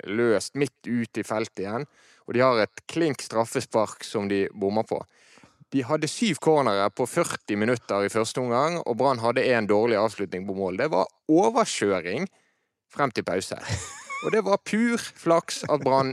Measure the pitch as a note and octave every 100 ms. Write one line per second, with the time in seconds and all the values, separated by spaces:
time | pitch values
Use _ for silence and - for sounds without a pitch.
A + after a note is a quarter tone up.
0 | - G#2+ A#2+ G2+ - C3+ C#3+ - - A#2+
1 | A2+ - G2 A2 A2 - F#2+ A2+ D3 _
2 | _ _ - A#2 C3 A#2+ G#2 - - -
3 | E3 C3 - A2+ A2+ C3+ - A#2 G#2 -
4 | - A2+ G2+ G2+ G2 - G2 G#2+ A2+ F2
5 | - _ _ - - _ _ C3+ A#2 D#3
6 | C#3+ - A3+ - - D#3 B2+ G2+ G2+ -
7 | B2+ - E3 - - G#2 G#2+ A#2+ - G2+
8 | G2+ A2 A2 - B2+ A#2+ D3+ F3 - A2+
9 | C3+ B2+ A#2 B2 A#2+ A#2+ G#2 G#2 A#2 G#2+
10 | A2 - F#2+ F#2 G2 F#2+ F#2+ F#2 D3 F3
11 | - - - D#3+ G#3+ A#3+ A3 - G2+ F#2+
12 | E2 A2 F#3+ _ _ _ _ _ _ -
13 | C#3 A2 F2 F2+ - - - G2 - -
14 | - - - G3+ F#3+ G3 - G#3 A#3+ A#3
15 | - - - E3 - - - D3 C3 C3+
16 | C3